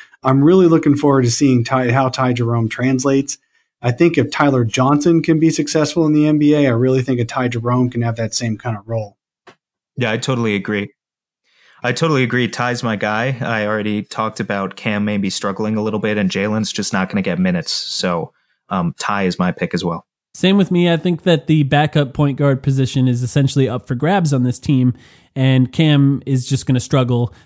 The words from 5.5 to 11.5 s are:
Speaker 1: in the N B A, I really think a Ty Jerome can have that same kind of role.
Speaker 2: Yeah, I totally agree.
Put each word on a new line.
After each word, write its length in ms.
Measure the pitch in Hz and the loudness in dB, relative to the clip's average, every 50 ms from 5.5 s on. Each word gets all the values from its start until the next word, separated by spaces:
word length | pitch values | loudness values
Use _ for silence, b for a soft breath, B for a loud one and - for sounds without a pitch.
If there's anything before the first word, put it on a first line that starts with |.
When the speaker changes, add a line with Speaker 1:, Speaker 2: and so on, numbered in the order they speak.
| 156 - 147 - - 156 147 147 - 175 160 | 2 0 -4 -2 0 0 0 0 0 0 2
Speaker 1:
in 60 | 151 | 2
the 140 | 151 151 151 | 4 4 4
N 120 | 151 151 147 | 2 2 4
B 160 | 147 147 151 | 4 4 4
A, 120 | 147 143 | 4 4
I 60 | 135 | 2
really 280 | 117 117 127 131 131 131 | 2 2 2 2 2 0
think 200 | 123 135 127 120 | 0 0 -2 -2
a 40 | 117 | -2
Ty 240 | - - 135 127 120 | -2 -2 -2 -2 -2
Jerome 400 | 120 113 113 120 123 127 123 120 | -4 -4 -2 0 0 0 0 0
can 140 | 120 117 | -2 -2
have 140 | 117 117 113 | -2 -2 -2
that 180 | 113 113 104 - | -4 -6 -6 -6
same 240 | - 127 113 107 - | -4 -4 -4 -6 -4
kind 180 | - 120 107 | -6 -8 -8
of 100 | 101 104 | -8 -8
role. 300 | 113 113 113 104 104 _ _ _ _ _ _ _ - - _ _ _ _ _ _ _ - | -8 -6 -6 -6 -8 _ _ _ _ _ _ _ -20 -20 _ _ _ _ _ _ _ -6
Speaker 2:
Yeah, 160 | 139 123 110 | -4 -2 -2
I 60 | 110 117 | -2 -2
totally 360 | - 139 131 120 117 110 101 | -2 -4 -2 -2 -2 -2 -2
agree. 380 | 101 95 107 104 101 101 - _ _ _ _ _ _ _ _ _ _ b b | -2 -4 -4 -4 -4 -6 -8 _ _ _ _ _ _ _ _ _ _ b b